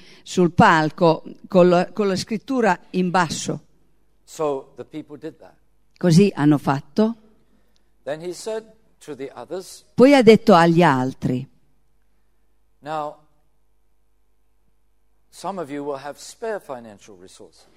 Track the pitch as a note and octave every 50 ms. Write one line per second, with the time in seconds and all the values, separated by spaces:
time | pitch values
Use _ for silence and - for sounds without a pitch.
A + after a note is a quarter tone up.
0 | - - - - _ - - F#3+ F3+ D#3+ - - A#3 G3 E3+ D#3 D#3 D3+ - -
1 | F3+ E3 D#3+ - - - - - - - - F3+ F3 F3+ F3 F3 F#3 - - -
2 | G3+ G3 F#3 - - - A3+ F#3 - - C4+ B3 A#3 F#3+ F3 - - _ - F3+
3 | F#3 F3 E3+ F#3 E3+ C#3+ - - - - D3 D3+ - _ _ _ _ _ _ _
4 | _ _ _ _ _ _ - - D#3 D3 C#3 C3+ C3 - _ A#2+ A#2 - - D3+
5 | - - D3+ B2+ D#3 D#3+ B2+ _ F#2+ F2+ _ _ _ _ _ _ _ _ _ _
6 | F3+ F3+ D#3+ F3+ G3+ F#3+ - - C#3+ D3+ D3 C3+ - D3+ C3+ C#3+ - - _ A3
7 | A3 A3+ A#3 - _ _ _ _ _ _ _ _ _ _ _ _ _ _ _ _
8 | _ B2+ D3+ D#3 E3+ F3+ E3 - - A3 A3 A3 A3 - _ _ _ _ _ _
9 | - D3+ C#3+ A#2+ C#3 C3 - A#2+ A#2 - E3+ F#3+ F3+ - - - _ _ _ -
10 | B3 C#4+ C#4+ C4+ G#3+ A3 A3 - - A3 F#3 E3 E3+ E3+ E3 E3+ F3 D3+ C3 B2+
11 | B2+ C3 B2+ - - - B2+ B2+ C3+ - _ _ _ _ _ _ _ _ _ _
12 | _ _ _ _ _ _ _ _ _ _ _ _ _ _ _ _ C3+ D3 D#3 D#3
13 | D3 D3+ D3 - _ _ _ _ _ _ _ _ _ _ _ _ _ _ _ _
14 | _ _ _ _ _ _ _ _ _ _ _ _ _ _ _ _ _ _ _ _
15 | _ _ _ _ _ _ _ - - F3 G3+ F#3 D#3+ C3 D3 C#3+ C#3+ D3 C#3 C3+
16 | C#3 D3 C#3 - - - - _ A#3 A3+ G#3 F#3 - - C3 A#2+ A#2 A2 G2+ F#2+
17 | - A2 G2 F2+ F#2 F#2 - - G2+ E2 _ _ _ _ _